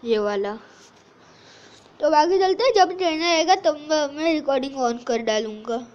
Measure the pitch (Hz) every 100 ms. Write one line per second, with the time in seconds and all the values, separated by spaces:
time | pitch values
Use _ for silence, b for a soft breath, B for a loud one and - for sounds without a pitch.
0 | 233 214 208 202 202 220 - - - _
1 | _ _ B B B B B B B -
2 | 294 302 320 381 381 370 508 440 359 370
3 | 359 311 339 330 311 381 330 302 302 311
4 | 285 285 330 311 277 269 269 269 247 233
5 | 240 226 226 214 220 214 220 233 247